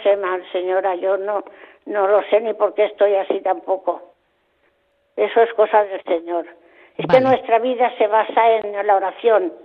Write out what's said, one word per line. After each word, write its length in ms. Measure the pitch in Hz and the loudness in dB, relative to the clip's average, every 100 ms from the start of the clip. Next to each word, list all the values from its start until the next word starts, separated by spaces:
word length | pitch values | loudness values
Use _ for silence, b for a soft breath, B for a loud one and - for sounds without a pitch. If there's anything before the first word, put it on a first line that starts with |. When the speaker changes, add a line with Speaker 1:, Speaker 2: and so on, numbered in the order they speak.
Speaker 1:
sé, 140 | 202 202 | 0 0
mal, 260 | 185 185 180 | -2 -6 -6
señora, 440 | 185 180 185 190 175 | -6 -2 -2 -2 -4
yo 200 | 185 196 | -2 -2
no, 280 | 196 202 - B B B - | -4 -6 -8 B B B -8
no 220 | 208 190 | -2 2
lo 140 | 208 - | 2 2
sé 100 | 208 | 0
ni 120 | 226 | 0
por 200 | 208 202 | -2 -2
qué 120 | - 208 | 0 -2
estoy 280 | - 202 | 2 2
así 260 | 196 185 196 | 2 -2 -4
tampoco. 720 | 190 175 - 190 180 165 - _ _ _ _ _ _ _ _ _ _ - | -2 -4 -4 -4 -4 -8 -10 _ _ _ _ _ _ _ _ _ _ -4
Eso 240 | 208 233 | 0 2
es 120 | 233 | 2
cosa 300 | 220 208 214 | 2 2 2
del 180 | 202 190 | 0 -6
Señor. 440 | - 170 170 175 160 - b b b - | -6 -6 -4 -6 -8 -16 b b b -8
Es 100 | 160 | 2
Speaker 2:
Vale. 120 | 254 | 4
Speaker 1:
que 40 | |
nuestra 340 | 262 262 254 226 | 4 0 2 0
vida 320 | 247 240 247 - | 0 0 -2 0
se 100 | 214 | 0
basa 420 | 220 214 - 226 226 | 2 0 2 2 2
en 280 | 208 208 208 | -2 -6 0
la 100 | 196 | 0
oración. 560 | 185 - 233 208 175 - | 0 -2 2 2 0 -8